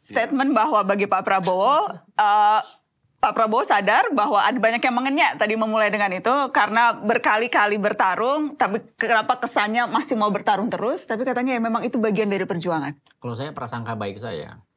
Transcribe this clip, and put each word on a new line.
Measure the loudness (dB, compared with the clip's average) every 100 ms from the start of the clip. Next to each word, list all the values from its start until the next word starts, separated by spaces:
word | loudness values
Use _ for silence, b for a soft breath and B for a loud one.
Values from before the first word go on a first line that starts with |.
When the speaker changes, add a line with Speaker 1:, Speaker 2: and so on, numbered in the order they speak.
Speaker 1:
Statement | -6 -4 -2 0 0
bahwa | 2 2 2 2
bagi | 0 0
Pak | 0 0
Prabowo, | 0 2 2 2 2 0 -6 _
eh, | 0 2 4 4 2 0 -16 _ _ _ _
Pak | -2
Prabowo | 0 2 2 2
sadar | 2 4 2 2
bahwa | 2 2 2
ada | 2
banyak | 2 0 2
yang | 0
mengenyek, | 0 -2 0 0
tadi | 0 -2 0
memulai | 0 0 0
dengan | 0 -2
itu, | -2 0 0 2
karena | 2 2 4 2
berkali-kali | 2 0 0 2 0 2 2 2
bertarung, | 2 -2 0 0 2 0 0 -2
tapi | -2 -2 -2 -8
kenapa | _ 0 0 2 -2
kesannya | -2 -2 0 0 0
masih | -2 -2
mau | 0 0
bertarung | 0 0 0 0
terus, | -4 -4 -4
tapi | -6 -4 -2
katanya | -2 -2
ya | -2
memang | -2 -2
itu | -2 -2
bagian | 0 0 0
dari | -2
perjuangan. | -2 -4 -2 -4 -4 -10 _ _
Speaker 2:
Kalau | -10
saya, | -8 -8
prasangka | -10 -10 -8 -8 -6
baik | -6 -8
saya | -10 -10 -12 -18 _